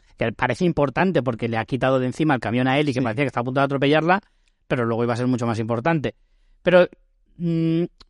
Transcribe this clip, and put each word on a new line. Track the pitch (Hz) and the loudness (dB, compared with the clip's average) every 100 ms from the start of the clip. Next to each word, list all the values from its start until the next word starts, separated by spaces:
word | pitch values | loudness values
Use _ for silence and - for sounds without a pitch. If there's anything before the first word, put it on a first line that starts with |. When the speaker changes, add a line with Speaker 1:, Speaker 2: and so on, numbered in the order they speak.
| _ - | _ -6
Speaker 1:
que | 113 | -4
parece | - 123 - 180 | -2 -2 0 0
importante | 160 143 135 185 156 | 2 0 2 0 2
porque | 127 113 117 | 0 -2 -4
le | 113 | -4
ha | |
quitado | 110 127 131 135 | -4 -2 0 0
de | |
encima | 127 - - | 0 -2 0
el | 117 | 0
camión | 104 120 131 | 0 0 0
a | 135 | 0
él | 151 | 0
y | |
que | 123 | 0
Speaker 2:
Sí. | |
Speaker 1:
parecía | 117 110 | -2 -2
que | 139 | -2
estaba | - | -4
a | 123 | -4
punto | 131 | -2
de | |
atropellarla, | 139 139 139 156 160 196 - _ _ _ - | 0 0 2 2 2 0 -2 _ _ _ -6
pero | 139 | -2
luego | 117 113 | 0 0
iba | 120 | 0
a | 117 | 0
ser | 127 | 0
mucho | 123 117 | 0 -2
más | 113 | -2
importante. | 113 117 156 165 139 - _ _ _ _ | -2 -2 0 0 -2 -8 _ _ _ _
Pero, | 180 175 180 - _ _ _ - | 4 4 4 -2 _ _ _ -8
mm, | 170 165 165 165 175 - | -4 0 0 0 -2 -8